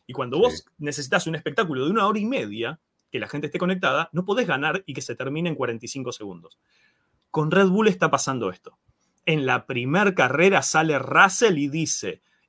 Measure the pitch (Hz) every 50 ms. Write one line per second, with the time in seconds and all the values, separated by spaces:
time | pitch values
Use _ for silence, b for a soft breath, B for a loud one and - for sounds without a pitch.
0 | _ - 127 143 131 123 127 156 220 247 - - - _ _ - 147 143 143 143
1 | 143 127 - 185 - 165 160 151 - 156 139 - 220 170 147 127 131 151 196 226
2 | 196 202 208 214 202 220 277 240 120 104 104 110 113 123 160 - _ _ _ _
3 | _ _ - 135 104 101 - 147 147 147 - - 180 180 190 185 - 147 139 147
4 | 165 - - 160 180 190 196 247 240 180 147 131 143 156 151 190 - - 135 135
5 | 139 - 120 - 127 135 143 156 170 170 156 143 131 120 117 113 120 113 - 143
6 | 131 127 113 - 110 101 90 82 85 - _ _ _ _ _ _ _ _ _ _
7 | _ _ _ _ _ _ - 156 151 156 175 190 196 190 180 208 220 220 185 -
8 | 170 156 143 139 - - 135 123 113 95 90 - - - - _ _ _ _ _
9 | _ _ _ _ - - 160 151 139 131 123 123 - - 135 123 117 131 147 190
10 | 208 196 190 175 139 123 127 147 170 196 196 156 131 - - 160 160 160 151 131
11 | 123 120 131 160 190 185 180 - 240 220 185 147 143 143 139 160 160 - - -
12 | - 98 80 - _ _ _ _ _